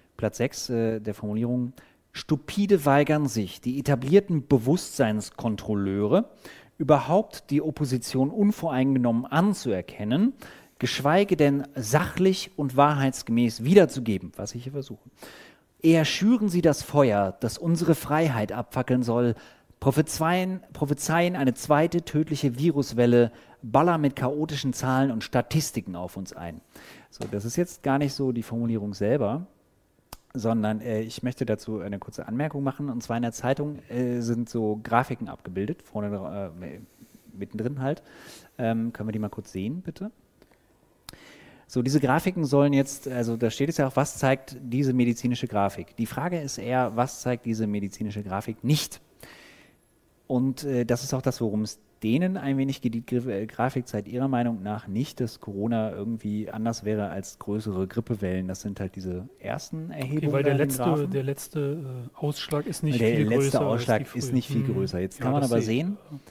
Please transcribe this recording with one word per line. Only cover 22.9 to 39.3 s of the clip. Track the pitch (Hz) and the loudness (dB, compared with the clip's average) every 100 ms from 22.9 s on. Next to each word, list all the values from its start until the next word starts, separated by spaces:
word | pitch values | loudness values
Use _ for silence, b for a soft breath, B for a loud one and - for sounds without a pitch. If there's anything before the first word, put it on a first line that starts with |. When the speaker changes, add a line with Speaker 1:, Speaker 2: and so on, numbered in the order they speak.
| 113 120 120 117 B B B | 4 6 8 6 B B B
Speaker 1:
ballern | 113 131 170 165 | 0 4 4 4
mit | 143 135 | 2 0
chaotischen | 131 147 160 143 135 | -2 -2 -4 -2 -2
Zahlen | 123 131 131 139 | -2 0 2 2
und | 113 | 0
Statistiken | - 127 - 160 147 - - 85 | -2 0 0 0 -2 -4 -6 -8
auf | 90 - | -8 -10
uns | 95 | -12
ein.“ | - 85 80 - B B B B | -10 -12 -12 -16 B B B B
So, | - - | -12 -6
das | 101 110 | -6 -4
ist | 175 | -2
jetzt | 175 - | -4 -4
gar | 135 135 | -2 0
nicht | 143 | 0
so | 139 131 | -2 -2
die | 120 | -2
Formulierung | - 117 117 113 104 | -4 -4 -2 -2 -4
selber, | 98 104 139 104 139 185 _ _ _ _ _ _ - _ | -2 0 2 0 -2 -8 _ _ _ _ _ _ -20 _
sondern, | 127 110 113 107 107 | -4 0 0 0 -2
äh, | 120 110 | -4 -4
ich | 113 - | -4 -6
möchte | 123 - 107 | -6 -4 -2
dazu | 107 - 107 | -2 -4 -6
eine | 95 101 | -6 -8
kurze | - - - | -10 -12 -6
Anmerkung | 117 156 147 | -4 -4 -4
machen. | 135 135 143 | -4 -4 -6
Und | 120 | -6
zwar | - 117 | -4 -2
in | |
der | 120 | -4
Zeitung, | - 127 139 147 143 - | -2 -2 -2 -4 -8 -8
äh, | 120 123 123 | -4 -2 -2
sind | 117 117 117 | -2 -2 -4
so | 120 107 107 | -2 -2 -2
Grafiken | - 117 131 120 107 | 0 2 2 -4 -10
abgebildet, | - - 90 107 180 | -12 -10 -6 -4 -6
vorne, | - - 208 202 92 101 95 85 | -10 -6 -6 -6 -8 -8 -10 -10
äh, | 85 87 110 _ - - - 98 | -14 -16 -20 _ -20 -20 -20 -14
mittendrin | 98 110 117 143 | -10 -6 -6 -4
halt. | 131 165 B B B B B - | -4 -4 B B B B B -4
Ähm, | 117 113 117 | 0 0 -2
können | - 107 | -4 -6
wir | |
die | 107 | -4
mal | |
kurz | 107 | -6